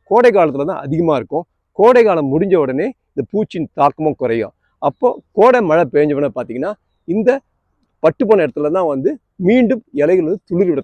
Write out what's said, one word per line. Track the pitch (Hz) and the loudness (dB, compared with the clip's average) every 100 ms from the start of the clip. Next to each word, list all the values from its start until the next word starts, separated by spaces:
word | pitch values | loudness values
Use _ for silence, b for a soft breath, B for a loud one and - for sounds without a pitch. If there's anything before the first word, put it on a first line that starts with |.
கோடை | - 214 240 | -2 2 4
காலத்துல | 196 165 139 | 4 0 -2
தான் | 147 165 | -6 -8
அதிகமா | 139 160 165 139 | -6 -2 0 -2
இருக்கும். | 135 151 175 _ _ | -4 -8 -8 _ _
கோடை | - 220 254 | 2 4 6
காலம் | 220 170 139 143 | 4 2 0 -2
முடிஞ்ச | 196 | 0
உடனே | 175 135 131 226 - _ | 0 0 -2 -4 -8 _
இந்த | - 120 | -10 -6
பூச்சியின் | 202 214 170 143 | -4 -6 -6 -8
தாக்கமும் | - 143 - 156 | -2 -2 0 -6
குறையும். | 139 127 113 101 _ _ - | -4 -4 -4 -6 _ _ -6
அப்போ | 143 - 247 - _ | -6 -2 -4 -4 _
கோடை | - 233 247 | 2 4 4
மழை | 185 160 | 2 0
பெஞ்ச | 151 147 151 | 2 0 0
உடனே | 139 143 | 0 -4
பாத்தீங்கன்னா, | 127 123 120 147 - _ _ | -6 -10 -8 -8 -10 _ _
இந்த | - 196 220 269 _ _ _ _ _ - | -6 -2 0 -2 _ _ _ _ _ -2
பட்டு | 160 - 214 | -2 0 2
போன | 214 151 | 2 2
இடத்துல | 143 147 | -2 -2
தான் | 180 170 | -2 -2
வந்து | 135 160 302 _ - | -2 -4 -6 _ -4
மீண்டும் | 185 247 226 233 - | 0 2 2 -2 -6
இலைகள் | 143 151 185 | -2 0 0
வந்து | 160 202 - | 0 -6 -6
துளிர் | 175 185 | -2 0
விட | 143 | -2